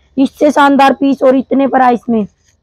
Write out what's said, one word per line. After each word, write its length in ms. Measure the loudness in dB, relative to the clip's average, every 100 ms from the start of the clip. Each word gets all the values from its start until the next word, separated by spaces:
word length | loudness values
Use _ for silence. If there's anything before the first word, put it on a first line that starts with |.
| _ -4
इससे 340 | -4 -2 -2
शानदार 420 | 2 2 2 2
piece 300 | 0 -2 0
और 120 | 0 0
इतने 320 | -2 -4 -2
price 420 | 0 0 -2 -4
में 160 | -6 -6 _ _ _